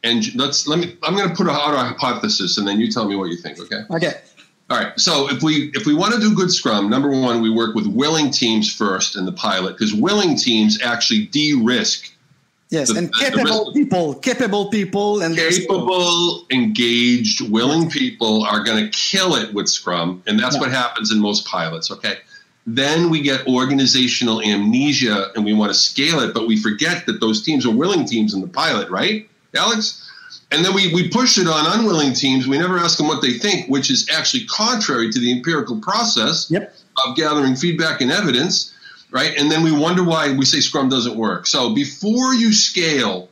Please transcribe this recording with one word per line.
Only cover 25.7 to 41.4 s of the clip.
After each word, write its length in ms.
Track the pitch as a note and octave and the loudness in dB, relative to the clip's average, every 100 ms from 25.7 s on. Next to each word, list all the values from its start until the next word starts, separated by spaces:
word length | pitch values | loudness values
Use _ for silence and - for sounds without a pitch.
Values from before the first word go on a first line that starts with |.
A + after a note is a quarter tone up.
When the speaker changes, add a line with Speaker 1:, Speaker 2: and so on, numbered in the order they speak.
| F#2+ | 2
Speaker 1:
scale 440 | - - D3 D#3+ | 0 0 0 2
it, 140 | A#2 | 0
but 120 | A#2 A2+ | -2 0
we 160 | G#2+ | 0
forget 440 | A2 G#2 D#3 F3 - | 0 0 -2 -2 -4
that 160 | G#2+ | -2
those 200 | A2 G#2+ | 0 0
teams 240 | - D3+ B2 | 0 0 2
are 60 | |
willing 320 | A2 E3+ F#3+ | 0 2 0
teams 300 | C3 A#2 G#2+ | 0 0 0
in 80 | G2 | -2
the 80 | F#2 | -6
pilot, 400 | - D#3+ A#2 - | -2 -2 -2 -2
right, 400 | F#2 D#3 G#3+ - _ _ C3+ | -2 -2 -2 -8 _ _ -2
Alex? 480 | F#3+ A3+ G#3+ - - - - - _ | 0 0 -4 -6 -18 -20 -20 -20 _
And 140 | D3 | 0
then 100 | F3+ | 2
we, 200 | G3 F#3+ | 2 2
we 160 | E3+ E3+ | 2 0
push 280 | A3+ B3+ - | 2 2 2
it 80 | E3+ | 2
on 320 | D#3 D#3 G#3 | 2 2 2
unwilling 360 | A3 E3+ C#3+ | 2 2 0
teams. 340 | B2 C#3 C3 B2+ | 0 0 0 2
We 100 | C#3 | 0
never 200 | F3+ F3+ | 0 0
ask 200 | F3 - | 0 0
them 100 | D3+ | 0
what 140 | D3+ | 0
they 120 | C3+ | -2
think, 340 | A2+ G#3 F3+ - | 0 0 -2 0
which 240 | C3+ - | -2 0
is 160 | B2 - | -2 0
actually 360 | D#3 D3 B2+ A2 | -2 -2 -4 -4
contrary 680 | - A3 B3 G#3+ B2+ A2+ | -4 -2 -2 -2 -2 0
to 80 | A#2 | 0
the 100 | A#2+ | 0
empirical 520 | B2 B2 D#3+ B2 A2 | -2 -2 -4 -4 -6
process 680 | G#2+ G#3 A3+ A#2 A2+ E3 - | -2 -2 0 0 0 -2 -2
Speaker 2:
Yep. 240 | F3 G3+ - _ - C3 | -4 -4 -18 _ -4 -2
Speaker 1:
of 120 | B2+ | 0
gathering 400 | D#3 D3 C3+ B2+ | 0 2 2 2
feedback 420 | F3 D#3 D#3+ C#3+ | 0 0 -2 0
and 120 | B2+ | 0
evidence, 600 | F3+ G3+ B2 E3 - - - - - - | 0 2 0 0 -2 -4 -12 -20 -20 -8
right? 260 | B2+ D3 D3 | -2 -2 0
And 140 | C#3+ | 0
then 100 | D#3 | 4
we 120 | E3 | 4
wonder 320 | D3+ D#3 F3+ F3+ | 4 4 2 2
why 260 | D#3+ D3 | 2 0
we 140 | C3+ C3 | 2 2
say 160 | C#3+ | 2
Scrum 260 | - D3+ C3 | 0 0 2
doesn't 300 | B2+ A#2+ A2 | 2 0 -2
work. 300 | A2 F2 | -2 -2